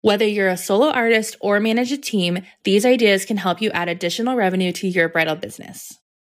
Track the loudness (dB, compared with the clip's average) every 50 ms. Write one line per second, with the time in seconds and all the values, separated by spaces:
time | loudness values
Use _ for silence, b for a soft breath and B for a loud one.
0 | 2 2 2 2 2 0 0 0 0 0 0 -2 -2 0 2 2 2 2 2 0
1 | 0 2 2 2 0 -2 -10 -6 -2 0 0 2 2 2 0 0 0 -2 -4 -6
2 | -6 -4 -2 0 0 0 -2 -4 -6 B B B _ 2 2 4 4 4 4 4
3 | 4 4 4 2 0 -2 -4 -2 0 -2 -2 0 -2 -2 -2 -2 -4 -4 -4 -4
4 | -4 -4 -4 -2 -2 -2 0 0 0 0 2 0 -2 -2 -2 -4 -4 -2 0 0
5 | 0 2 2 0 0 0 -2 -6 -8 -14 -14 -14 -18 -18 -18 -18 -18 -18 -20 _
6 | _ _ _ _ _ _